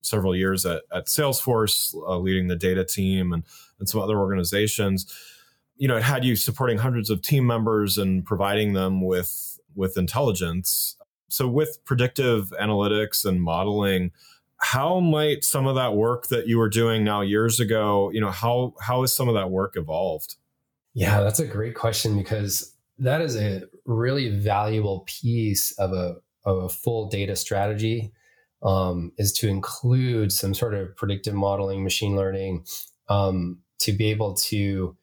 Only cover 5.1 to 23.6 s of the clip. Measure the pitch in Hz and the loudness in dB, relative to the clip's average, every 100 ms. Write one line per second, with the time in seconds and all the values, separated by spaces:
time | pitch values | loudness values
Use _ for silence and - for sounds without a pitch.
5.1 | - - - _ _ _ _ 135 117 120 | -14 -20 -20 _ _ _ _ 0 2 2
6.1 | 135 127 113 - - 127 110 123 120 104 | 2 2 2 0 0 0 2 0 0 0
7.1 | 104 - 143 123 117 113 110 101 101 98 | -2 0 2 4 2 2 2 2 0 0
8.1 | 92 90 95 98 104 107 98 95 95 92 | 0 0 -2 0 2 2 2 0 0 0
9.1 | 92 87 - - - _ 98 95 95 90 | 0 -2 -6 -10 -14 _ -4 -2 0 -2
10.1 | 123 139 92 90 85 92 - - - - | 0 0 0 -2 -2 -2 -2 -4 -8 -20
11.1 | _ _ - 127 123 151 - - 127 123 | _ _ -4 0 0 -2 -4 -4 0 0
12.1 | - 127 117 95 92 107 104 101 104 107 | 2 2 2 0 -4 0 2 2 2 0
13.1 | - 101 92 85 82 98 104 101 95 90 | -2 0 0 0 0 0 0 2 0 -2
14.1 | - - _ _ _ - 127 147 185 175 | -6 -20 _ _ _ -2 0 2 2 4
15.1 | 151 151 143 - 143 135 131 127 104 113 | 4 2 2 0 0 0 2 2 2 2
16.1 | 120 - 123 113 117 110 107 117 113 107 | 0 -2 -2 2 2 4 4 2 2 2
17.1 | 104 98 104 113 113 110 110 107 101 98 | 0 2 2 2 2 2 2 2 2 2
18.1 | 110 107 90 117 123 123 - - 127 127 | 0 -2 0 0 0 0 -6 -2 0 2
19.1 | - 127 110 95 92 98 - 76 80 92 | 0 2 2 0 -2 -2 -4 -4 -2 -2
20.1 | 78 - - _ _ _ _ _ - 101 | -4 -8 -16 _ _ _ _ _ -2 2
21.1 | 101 101 104 156 101 110 120 113 107 113 | 4 4 2 -2 -2 -6 -2 -2 0 0
22.1 | 104 95 110 104 - - _ _ _ 127 | 0 0 -2 -2 -4 -6 _ _ _ 0
23.1 | 151 160 113 104 95 | 0 0 0 -2 -2